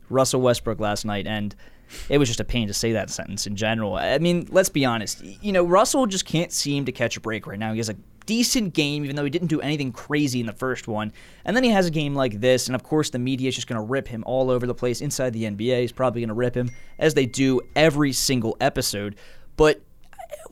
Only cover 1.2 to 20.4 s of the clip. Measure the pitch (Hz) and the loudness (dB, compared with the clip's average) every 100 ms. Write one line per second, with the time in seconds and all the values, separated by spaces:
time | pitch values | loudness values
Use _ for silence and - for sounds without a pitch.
1.2 | 95 107 104 - - - - - - 143 | -4 -4 -6 -8 -18 -20 -20 -12 2 4
2.2 | 135 - - 123 104 98 113 107 - - | 4 2 0 0 0 0 0 0 -2 -8
3.2 | - 98 104 101 110 113 104 95 90 135 | -8 -6 -6 -2 -2 0 -2 -2 0 2
4.2 | 170 175 - 175 190 147 131 117 98 - | 2 0 2 2 2 2 0 0 -4 -8
5.2 | 87 101 202 190 175 185 254 294 233 190 | -12 -10 -2 2 4 4 4 2 0 -2
6.2 | - 160 170 - 143 143 127 - 117 - | -2 -2 -2 -2 -2 -2 -2 -2 -2 -2
7.2 | 113 110 - 98 110 110 110 101 - - | -6 -6 -6 -6 -4 -2 -4 -6 -14 -14
8.2 | - 226 233 262 196 160 147 147 143 143 | -4 0 2 0 0 0 0 0 -4 -4
9.2 | 143 165 170 156 139 151 135 - - 147 | -2 -2 0 -2 0 -2 -4 -8 -2 0
10.2 | 147 123 113 - 131 120 - 107 107 - | 2 0 -4 -4 -4 -4 -4 -4 -6 -8
11.2 | - - - 226 254 202 180 156 147 143 | -18 -10 -2 2 4 4 4 0 0 0
12.2 | 131 101 127 127 117 127 - 156 147 127 | 0 2 4 4 2 -4 0 0 0 -2
13.2 | 127 131 131 123 - 117 107 135 117 113 | -2 -2 -2 -4 -4 -6 -4 -4 -4 -8
14.2 | 107 131 131 123 123 117 123 117 143 - | -2 0 2 2 0 -2 -2 -2 -4 -2
15.2 | 127 113 110 101 117 123 120 - 131 113 | -2 -2 -4 -2 0 0 0 0 0 0
16.2 | 117 110 123 123 123 - - - 160 143 | -2 0 0 0 -4 -6 -14 0 2 4
17.2 | 127 139 135 127 - - 160 143 143 123 | 2 2 4 4 2 4 4 6 2 2
18.2 | - 127 110 - 135 135 - 101 101 - | 0 0 0 0 0 0 -2 -2 -6 -8
19.2 | - - - - 151 147 - - - - | -14 -20 -6 4 4 4 -4 -20 -20 -18
20.2 | 679 - | -18 -18